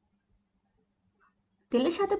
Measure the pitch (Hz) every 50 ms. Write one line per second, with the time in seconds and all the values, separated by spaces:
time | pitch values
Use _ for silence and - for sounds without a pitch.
0 | _ _ _ _ _ _ _ _ _ _ _ _ _ _ _ _ _ _ _ _
1 | _ _ _ _ _ _ _ _ _ _ _ _ _ - 247 240 262 339 330 -
2 | 392 381 403